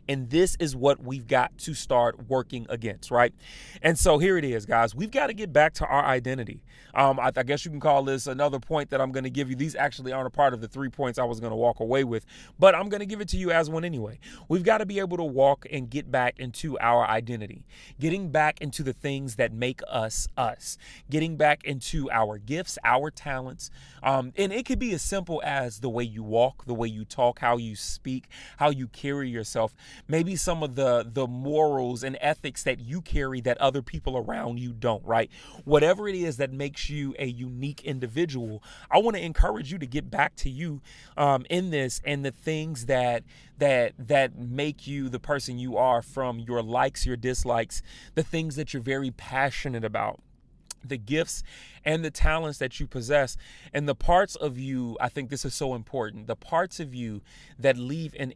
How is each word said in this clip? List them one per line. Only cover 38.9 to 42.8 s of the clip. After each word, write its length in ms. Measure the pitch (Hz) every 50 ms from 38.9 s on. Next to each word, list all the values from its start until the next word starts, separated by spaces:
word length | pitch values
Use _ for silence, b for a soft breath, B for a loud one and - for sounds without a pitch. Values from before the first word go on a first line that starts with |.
| - 180
wanna 220 | 214 233 214 185
encourage 520 | 170 165 156 - - 185 214 214 156 131
you 60 | 180 185
to 80 | 147
get 240 | 123 120 147 - 123
back 260 | - - 147 156 - -
to 120 | - -
you, 320 | 127 135 170 170 147 139 - B B B B B B
um, 300 | B 147 143 139 131 131 -
in 200 | 165 180 185 180
this 320 | 156 143 131 127 - - -
and 220 | 147 143 139 139
the 60 | 135
things 560 | 127 - - 160 160 156 156 160 156 120